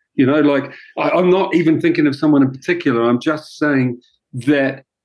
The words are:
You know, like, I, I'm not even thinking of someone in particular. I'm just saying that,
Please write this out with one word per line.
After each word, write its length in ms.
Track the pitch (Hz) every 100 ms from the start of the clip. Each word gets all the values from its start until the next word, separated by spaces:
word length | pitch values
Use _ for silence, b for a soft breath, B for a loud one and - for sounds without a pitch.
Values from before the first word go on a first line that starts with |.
| _
You 120 | - 127
know, 140 | 151
like, 320 | 147 139 135 B B B
I, 140 | 147
I'm 200 | 160 180
not 240 | 185 185
even 260 | 175 160 151
thinking 260 | 170 165 147
of 100 | 135
someone 260 | 156 143
in 80 | 131
particular. 520 | 131 - 175 147 117
I'm 180 | 117 120
just 360 | 156 151 - -
saying 440 | 151 135 127 123 b b _
that, 520 | 123 113 143 135 135 - _